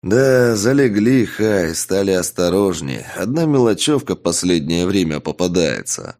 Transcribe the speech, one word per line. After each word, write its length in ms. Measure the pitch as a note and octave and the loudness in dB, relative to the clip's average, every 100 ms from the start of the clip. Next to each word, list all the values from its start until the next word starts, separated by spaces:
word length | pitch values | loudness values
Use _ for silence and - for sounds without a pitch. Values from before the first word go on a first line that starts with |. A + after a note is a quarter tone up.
«Да, 500 | F2 A2+ C3+ B2+ A#2+ | 2 2 4 4 4
залегли, 680 | A2 G#2 C#3 C3+ G2+ G#2+ C3 | 2 2 2 2 2 2 2
хай, 500 | G#2 - G#2+ G2+ E2+ | 0 -2 0 0 -2
стали 360 | E2 - F#2+ G2 | -4 -4 -2 0
осторожнее. 1000 | F#2 F2+ - F2 F#2 G2+ E2+ D2 A#1 - - | 0 -2 -2 0 2 0 -2 -6 -10 -10 -8
Одна 300 | F#2+ C#3+ D#3+ | -4 -2 0
мелочёвка 720 | C#3 A#2+ G2+ - D3 - F2+ | 2 2 2 0 -2 -2 -4
последнее 720 | - E2 F2+ F2 D2 E2+ F#2 | -2 -2 0 0 0 -2 0
время 320 | G2 E2+ D2 | 0 0 -2
попадается» 1000 | - D2 F2+ F2 D#2 G#1+ - - - - | -6 -4 -2 0 0 -2 -8 -10 -10 -18